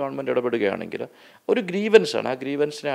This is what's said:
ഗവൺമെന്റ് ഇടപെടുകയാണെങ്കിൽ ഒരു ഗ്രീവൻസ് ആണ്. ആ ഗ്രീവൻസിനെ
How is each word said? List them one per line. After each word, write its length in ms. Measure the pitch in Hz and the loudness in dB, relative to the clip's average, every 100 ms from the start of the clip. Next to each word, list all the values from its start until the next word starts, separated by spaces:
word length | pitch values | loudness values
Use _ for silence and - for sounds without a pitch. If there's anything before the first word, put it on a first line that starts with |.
ഗവൺമെന്റ് 300 | 139 139 131 | -6 -4 -2
ഇടപെടുകയാണെങ്കിൽ 680 | 127 123 117 101 92 90 - - - - - - | 0 0 0 0 -2 -6 -10 -10 -14 -20 -8 -2
ഒരു 140 | 220 180 | 0 0
ഗ്രീവൻസ് 440 | 190 214 214 170 113 | -2 6 6 6 -2
ആണ്. 120 | 113 | -4
ആ 80 | 131 | -4
ഗ്രീവൻസിനെ 480 | 131 143 147 147 147 | -4 -2 -4 -4 -4